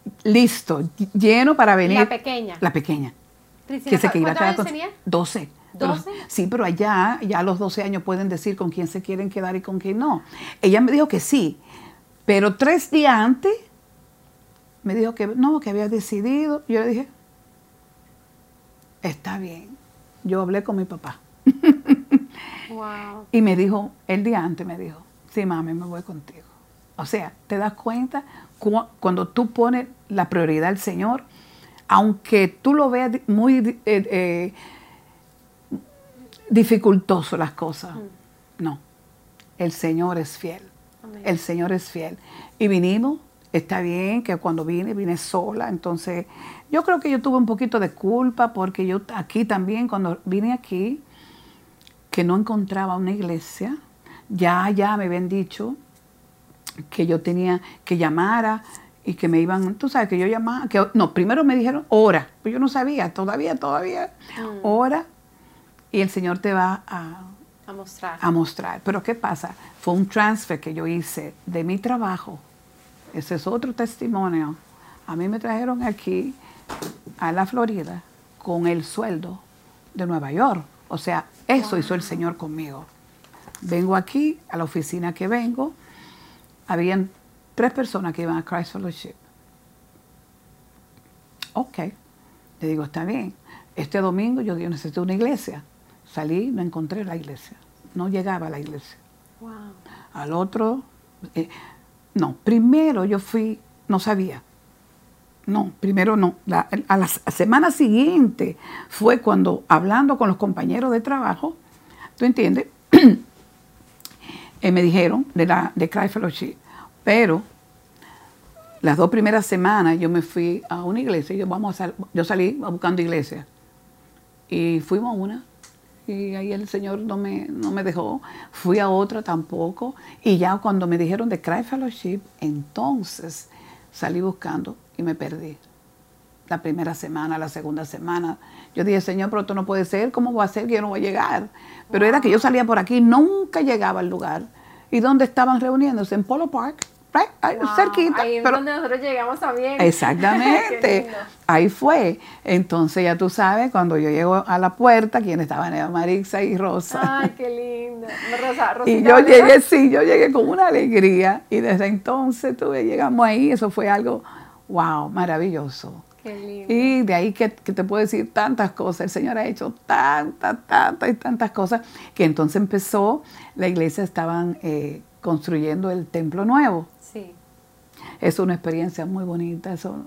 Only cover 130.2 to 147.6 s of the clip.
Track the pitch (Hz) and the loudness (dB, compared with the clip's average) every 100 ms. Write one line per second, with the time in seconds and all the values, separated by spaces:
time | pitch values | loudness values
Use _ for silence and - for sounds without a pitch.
130.2 | 233 185 180 202 220 196 175 170 165 196 | 2 2 2 0 0 0 0 0 0 0
131.2 | 233 180 - 180 233 269 254 233 180 202 | -2 -4 -2 -4 -4 -6 -6 -6 -8 -8
132.2 | 196 _ 151 147 143 - 262 269 175 - | -10 _ -6 -6 -8 -6 -2 -2 -4 -12
133.2 | 165 - - - - - _ - 170 175 | -14 -16 -20 -20 -20 -20 _ -10 -6 -4
134.2 | 185 185 175 160 180 - _ - 170 160 | -4 -6 -8 -8 -8 -14 _ -8 -6 -6
135.2 | - 156 156 147 _ _ _ _ _ _ | -8 -12 -14 -18 _ _ _ _ _ _
136.2 | _ _ - 170 165 156 165 160 - 160 | _ _ -10 -8 -4 -4 -6 -8 -10 -8
137.2 | 156 160 156 156 151 151 156 151 165 175 | -6 -6 -8 -10 -8 -8 -8 -10 -6 -4
138.2 | 170 - - - - - 190 190 190 190 | -6 -8 -16 -20 -10 -4 0 2 0 -2
139.2 | 196 214 196 196 190 190 180 196 240 254 | -2 -2 -4 -4 -2 -2 0 -2 -2 0
140.2 | 240 233 196 214 233 226 208 196 196 190 | 0 0 -2 -2 -2 -2 -2 -4 -2 0
141.2 | - - 208 - - - - 196 208 277 | 0 -2 -6 -14 -20 -20 -4 2 4 6
142.2 | 254 214 254 254 233 220 185 247 233 247 | 4 4 4 2 4 2 2 6 8 8
143.2 | 320 392 370 330 277 226 190 185 180 185 | 6 4 -2 0 0 2 0 -2 -4 -4
144.2 | - 160 226 - - - - 240 240 269 | -6 -6 -10 -18 -20 -20 -2 2 4 4
145.2 | 262 262 254 254 254 262 277 233 196 208 | 4 4 2 2 2 2 2 0 -2 -2
146.2 | 196 269 339 254 247 - - _ _ 294 | 0 -2 -2 -4 -6 -8 -14 _ _ 0
147.2 | 415 - - 440 | 0 0 -4 -2